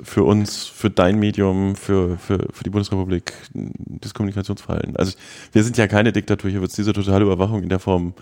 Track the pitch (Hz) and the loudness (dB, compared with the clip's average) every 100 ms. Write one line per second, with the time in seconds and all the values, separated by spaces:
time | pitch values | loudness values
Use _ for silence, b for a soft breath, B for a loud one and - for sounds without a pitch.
0 | - - - 107 104 - - - 107 - | -6 0 4 4 0 -6 -12 -4 -2 2
1 | 90 107 104 101 98 95 98 98 - 98 | 2 4 0 2 0 2 0 -2 -2 0
2 | 90 87 - 95 - - - 104 98 95 | 0 -4 -2 -2 -2 -6 -4 -2 -2 -2
3 | 92 90 - - - - - - - - | -2 -4 -4 -14 -14 -10 -10 -10 -14 -12
4 | 104 - 101 98 95 98 - 82 - - | -12 -4 -4 -2 -6 -8 -4 -4 -4 -4
5 | 95 - B B B 110 113 117 101 104 | -4 -6 B B B 2 4 2 2 4
6 | 113 104 101 101 98 98 92 - 107 101 | 4 2 0 -2 -2 -2 -4 -2 -2 0
7 | 98 95 104 90 98 110 87 92 - 90 | 2 4 4 4 2 0 -2 -2 0 0
8 | 87 - | 0 -8